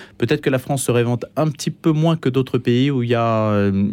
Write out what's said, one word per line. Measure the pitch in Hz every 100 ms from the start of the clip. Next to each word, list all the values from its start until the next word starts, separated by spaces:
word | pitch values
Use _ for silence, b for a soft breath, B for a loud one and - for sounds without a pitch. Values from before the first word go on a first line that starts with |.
| B -
Peut-être | 120 147
que | 147
la | 131
France | - 139
se | -
réinvente | 120 120 117 - -
un | 156
petit | - -
peu | - 165
moins | 156 165 160
que | 135
d'autres | 131 127 123
pays | 127 120 143
où | 135
il | 117
y |
a, | 117 117 110 107
euh, | 104 101 98 101